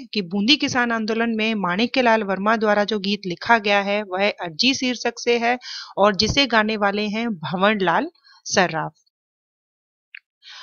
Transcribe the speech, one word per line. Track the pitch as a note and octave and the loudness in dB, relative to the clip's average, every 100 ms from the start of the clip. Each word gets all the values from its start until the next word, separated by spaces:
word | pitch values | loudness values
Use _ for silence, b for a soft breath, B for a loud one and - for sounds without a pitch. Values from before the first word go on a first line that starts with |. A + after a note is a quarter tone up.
कि | B3+ G#3+ | -6 -6
बूंदी | F3 G3+ G#3+ D4 | -4 -2 2 2
किसान | C#4 B3+ A#3 | 0 0 0
आंदोलन | A3+ G#3+ A3+ A#3 A3 | -2 -2 -2 -2 0
में | A3 A3 | -2 -2
माणिक्य | F3+ F3+ A#3+ C4+ | -2 0 0 2
लाल | B3 A3 | 2 2
वर्मा | G3 F#3+ G#3 A3+ | 0 -2 0 2
द्वारा | G#3+ G#3 | 2 2
जो | G3+ G#3+ | 2 -2
गीत | F#3+ G3+ F#3+ | -2 -4 -4
लिखा | E3+ - A#3 | -4 2 2
गया | G#3 G3+ | 4 2
है | G3 G#3 | 2 -2
वह | G3+ F#3 G3+ | -2 0 0
अर्जी | - F3+ D3+ B3 | -2 -8 -2 0
शीर्षक | C4 B3+ A#3+ A#3+ A#3 | 0 -2 -2 -4 -2
से | A#3+ A#3+ | -2 0
है | A#3 B3 B B B - | 0 -2 B B B 2
और | G3+ F#3 | 2 4
जिसे | A3 - C4+ | 0 2 2
गाने | A3+ G#3+ A3 | 2 2 0
वाले | G3+ G3+ G#3+ | 0 0 -2
हैं | G#3+ A#3 | -2 -4
भंवर | F3+ D3 F3+ G3+ A3 | -4 -6 0 2 2
लाल | F3+ F3 D#4+ b b b - | 2 2 -2 b b b -2
सर्राफ। | G#3 F3 D#3+ D#3 - _ _ _ _ _ _ _ _ _ _ _ - _ _ B B | 0 2 0 -6 -10 _ _ _ _ _ _ _ _ _ _ _ -20 _ _ B B